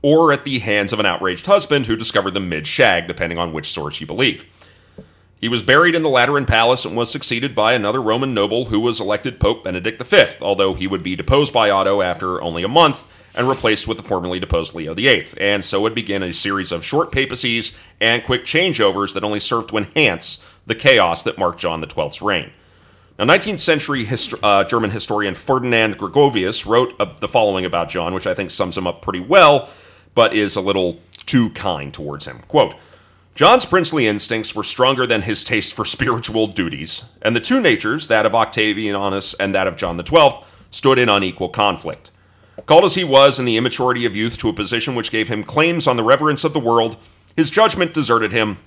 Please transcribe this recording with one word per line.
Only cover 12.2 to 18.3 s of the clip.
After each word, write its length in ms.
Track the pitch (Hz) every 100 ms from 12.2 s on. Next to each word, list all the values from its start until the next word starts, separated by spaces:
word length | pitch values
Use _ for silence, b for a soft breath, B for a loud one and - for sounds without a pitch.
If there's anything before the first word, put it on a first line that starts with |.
| 92 90
only 220 | 85 82
a 40 | 95
month 380 | 147 160 135 - b b -
and 140 | 123
replaced 380 | 131 117 104 -
with 100 | 110
the 60 |
formerly 360 | - 92 87 90
deposed 340 | 92 82 80
Leo 200 | 85 80
the 140 | 85 127
eighth. 240 | 104 - -
And 260 | 101 101
so 180 | 92 98
would 120 | 110
begin 300 | 113 107 98
a 80 | 90
series 380 | 80 101 98 90
of 140 | 85 -
short 260 | 143 -
papacies 640 | 139 135 127 123 117 - B B B
and 240 | 113 117
quick 220 | -